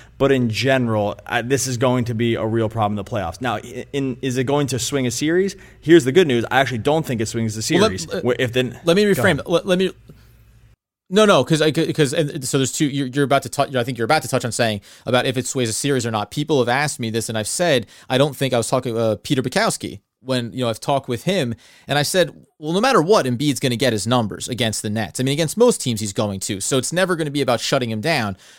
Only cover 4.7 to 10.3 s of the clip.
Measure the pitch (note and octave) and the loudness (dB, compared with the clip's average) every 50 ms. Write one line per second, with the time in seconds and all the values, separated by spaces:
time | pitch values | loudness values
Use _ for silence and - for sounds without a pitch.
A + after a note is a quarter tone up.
4.7 | C3+ A#2 - - C#3+ C#3 B2+ A#2+ A2+ - D3 D#3 E3+ F3+ G3 F#3+ - - - - | -2 -4 -4 -4 -2 -2 -2 -2 -2 -2 0 0 2 2 0 0 -4 -10 -16 -20
5.7 | - - - C#3+ E3+ E3+ B2 C3 C3+ F#3 F#3 D3 B2 A#2 A2 - - C3 C#3 A#2 | -20 -6 4 6 6 6 6 6 4 4 4 4 2 0 0 2 2 2 2 2
6.7 | B2+ A2+ - C#3+ D3+ E3 D#3 - C3 G#2+ A2+ - - A#2 A2+ A2 G2+ A2 G#2+ - | -2 0 0 2 2 2 0 -2 -2 -2 -2 -2 -2 -2 -2 -2 -4 -4 -2 0
7.7 | D#3+ F3 G#3 A3 F#3 F#3 E3 D#3 - - - B2 B2 - C3 A#2 A2+ B2+ B2+ A#2+ | 2 2 2 2 0 -4 -6 -6 -6 -4 -2 -2 0 0 -2 0 0 -2 -2 -2
8.7 | - - - E3 E3+ G3+ G#3 G#3 F#3+ - - F#3+ E3+ C3 - - F3 E3 - G3 | -6 -2 0 2 2 4 4 4 2 2 2 2 0 0 -2 -2 -2 0 0 0
9.7 | F3+ F3+ F#3+ F3+ - - - - - - - - | 0 0 0 -2 -4 -8 -18 -20 -20 -20 -20 -20